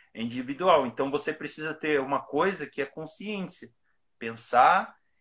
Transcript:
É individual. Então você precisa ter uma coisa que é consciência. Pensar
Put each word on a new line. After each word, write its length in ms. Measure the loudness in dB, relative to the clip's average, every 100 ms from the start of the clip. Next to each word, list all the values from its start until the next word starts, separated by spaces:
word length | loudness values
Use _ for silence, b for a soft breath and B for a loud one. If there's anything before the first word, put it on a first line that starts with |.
| b
É 60 | -8
individual. 640 | -6 -6 -8 0 4 6 4
Então 240 | -2 -2
você 220 | 0 -2
precisa 420 | -6 -8 -8 -8
ter 260 | -4 0 0
uma 200 | 0 -2
coisa 460 | -2 0 0 -2 -8
que 140 | -6
é 40 | -6
consciência. 840 | -6 -10 -10 -8 -6 -6 -10 -14 _ _ _ _ _
Pensar 760 | -10 -8 2 6 8 6 2 -10 _ _